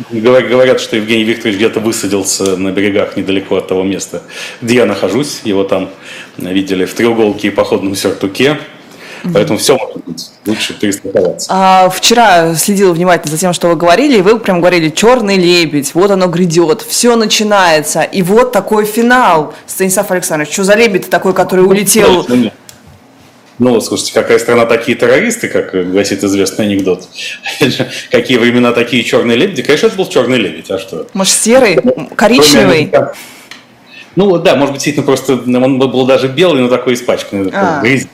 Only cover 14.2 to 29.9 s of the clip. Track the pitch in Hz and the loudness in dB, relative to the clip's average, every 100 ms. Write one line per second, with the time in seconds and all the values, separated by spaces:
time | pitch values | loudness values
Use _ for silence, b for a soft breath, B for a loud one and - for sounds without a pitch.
14.2 | 180 226 214 180 175 175 160 151 214 254 | 2 2 0 0 2 2 0 2 2 4
15.2 | 208 196 175 175 156 147 131 165 202 196 | 2 2 4 2 2 -2 -2 0 2 2
16.2 | 185 170 185 160 165 156 - - 240 233 | 0 0 0 2 2 0 -4 0 2 2
17.2 | 214 - 214 202 175 156 151 170 147 190 | 0 0 2 2 4 2 0 -2 -2 -2
18.2 | 175 220 247 202 190 214 208 240 240 254 | 2 2 2 0 0 0 0 0 2 4
19.2 | 220 160 147 - - - 190 190 196 180 | 4 2 0 -8 -14 -4 -2 0 -2 -4
20.2 | 175 156 147 - 196 214 233 185 - 175 | -2 -4 -4 -2 2 4 2 0 -2 -2
21.2 | 190 185 180 185 185 196 190 220 202 180 | 0 0 0 2 4 2 2 2 2 2
22.2 | - 175 220 - - - - - _ _ | 0 0 0 -4 -18 -20 -20 -20 _ _
23.2 | - _ _ - 123 113 - 101 - 113 | -20 _ _ -2 2 2 0 -4 -2 -2
24.2 | 104 113 - 120 117 113 - 113 120 139 | 2 2 2 2 2 0 -2 0 2 2
25.2 | 226 220 - 95 - 95 90 95 101 101 | 0 -4 -4 -4 -4 -4 -2 0 0 -2
26.2 | 101 98 95 - 107 98 95 90 - B | -2 0 -2 -2 -2 0 -2 -4 -6 B
27.2 | B B B B 131 - - - - 120 | B B B B -2 -2 -6 -8 -4 -2
28.2 | 117 123 120 120 123 120 120 127 113 127 | 0 2 2 2 2 0 0 -2 0 0
29.2 | 113 117 196 147 117 147 226 | 2 0 0 -2 0 2 0